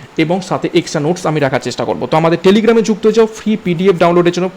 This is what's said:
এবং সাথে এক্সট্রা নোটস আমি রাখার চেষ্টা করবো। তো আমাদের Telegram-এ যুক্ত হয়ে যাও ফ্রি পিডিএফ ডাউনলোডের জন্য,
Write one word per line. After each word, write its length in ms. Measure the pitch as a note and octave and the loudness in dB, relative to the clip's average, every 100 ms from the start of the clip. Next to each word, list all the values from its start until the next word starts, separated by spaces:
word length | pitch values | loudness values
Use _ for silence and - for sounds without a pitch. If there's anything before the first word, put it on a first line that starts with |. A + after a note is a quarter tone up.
| - - | -10 -4
এবং 240 | D#3 F#3 | -2 -2
সাথে 280 | - C#3+ E3+ | -4 -4 -2
এক্সট্রা 260 | F3 - D#3+ | -2 -2 -4
নোটস 260 | D3 F3 - | -2 -2 -2
আমি 140 | D3+ | 0
রাখার 200 | A#3 B2+ | 0 -2
চেষ্টা 240 | B2+ A#2 | -4 -4
করবো। 220 | A#2 - A#2+ | -4 -4 -2
তো 100 | D#3+ | 0
আমাদের 220 | E3 E3+ | 0 2
Telegram-এ 380 | F#3+ G#3 A3 A3+ | 2 2 4 2
যুক্ত 240 | A3 G#3 A3 | 2 0 2
হয়ে 60 | |
যাও 140 | G#3+ A3 | 2 2
ফ্রি 300 | - G#3+ G#3+ | 0 -4 -2
পিডিএফ 320 | F3+ E3+ F#3+ F3 | -2 0 2 2
ডাউনলোডের 340 | F3 F3 E3+ | 2 2 0
জন্য, 180 | F3 F3+ | 0 -4